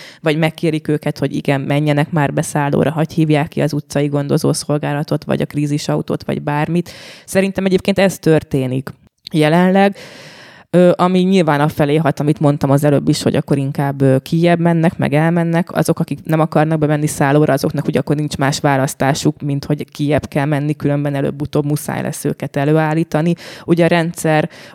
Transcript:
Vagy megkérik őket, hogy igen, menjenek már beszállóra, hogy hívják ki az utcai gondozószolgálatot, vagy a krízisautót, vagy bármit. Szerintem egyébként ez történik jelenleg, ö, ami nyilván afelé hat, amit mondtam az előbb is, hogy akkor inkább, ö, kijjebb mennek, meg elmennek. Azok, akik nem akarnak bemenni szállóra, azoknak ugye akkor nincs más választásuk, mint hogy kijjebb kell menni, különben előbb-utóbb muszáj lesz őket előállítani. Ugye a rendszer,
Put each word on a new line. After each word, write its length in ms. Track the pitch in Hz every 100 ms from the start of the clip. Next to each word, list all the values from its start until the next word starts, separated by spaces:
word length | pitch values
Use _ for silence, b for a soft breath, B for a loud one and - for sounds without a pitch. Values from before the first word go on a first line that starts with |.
| B B
Vagy 160 | 165 151
megkérik 500 | 160 - 165 151 156
őket, 300 | 147 147 -
hogy 180 | 143 -
igen, 260 | - 139
menjenek 500 | 139 143 151 147 156
már 220 | 170 143
beszállóra, 580 | 147 147 151 143 143 135
hogy 220 | 156 160
hívják 340 | - 156 151 156
ki 140 | -
az 120 | 143
utcai 340 | 147 - 143 147
gondozószolgálatot, 1160 | 143 143 147 139 151 - 147 147 143 156 156
vagy 180 | - 139
a 40 | 147
krízisautót, 800 | 147 147 147 - 151 - 156
vagy 180 | - 147
bármit. 480 | 147 147 156 175 - B B B -
Szerintem 400 | 190 196 190 190
egyébként 340 | 185 - 185
ez 200 | 190 -
történik 720 | 160 156 - 139 127 127 - - _ _ -
jelenleg, 640 | 160 151 165 185 190 202 196 B B B B B B _
ö, 220 | 175 180 -
ami 240 | 180 185
nyilván 400 | 180 190 160 143
afelé 360 | 151 - 147 151
hat, 240 | 156 -
amit 200 | 147 156
mondtam 300 | 147 147 139
az 140 | 143
előbb 240 | 151 139 147
is, 140 | 151
hogy 120 | - -
akkor 220 | - 139
inkább, 440 | 139 147 139 139
ö, 160 | 135 131
kijjebb 400 | - 165 170 170
mennek, 380 | 170 170 165 -
meg 160 | 139
elmennek. 580 | 143 165 175 170 165 175 -
Azok, 240 | 156 165
akik 240 | 165 -
nem 160 | - 156
akarnak 400 | 156 151 156 160
bemenni 280 | 147 151 151
szállóra, 460 | - 143 147 151
azoknak 340 | 135 - 147 -
ugye 120 | 151
akkor 160 | - 151
nincs 220 | 151 -
más 220 | 139 156
választásuk, 800 | 147 135 135 - 135 139 156 -
mint 240 | 143 139 -
hogy 240 | 147 -
kijjebb 360 | - 147 147 -
kell 180 | 151 143
menni, 300 | 143 147 147
különben 400 | 143 143 147 139
előbb-utóbb 500 | 143 143 147 151 147
muszáj 360 | 151 - 127
lesz 240 | 127 - 143
őket 300 | 147 143 143
előállítani. 800 | 143 156 156 160 170 151 170 175 B B -
Ugye 180 | 165
a 40 | 170
rendszer, 640 | 170 165 - 165 156 156 B B